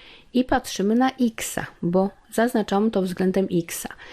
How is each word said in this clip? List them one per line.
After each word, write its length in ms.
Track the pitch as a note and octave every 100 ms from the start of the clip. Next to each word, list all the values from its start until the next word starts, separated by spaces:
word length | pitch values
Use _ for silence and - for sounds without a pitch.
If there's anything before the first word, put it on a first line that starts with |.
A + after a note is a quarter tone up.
| - - -
i 100 | B3
patrzymy 520 | B3+ C4+ - - G3
na 160 | A#3 C4
x, 440 | - A#3+ - - - - -
bo 280 | E3+ F#3 G3 - _
zaznaczam 580 | - A#3+ A3+ G3 G3 A3
to 100 | G#3
względem 460 | F#3 F3+ F#3 F#3+ F#3+
x. 360 | F3 - - - - -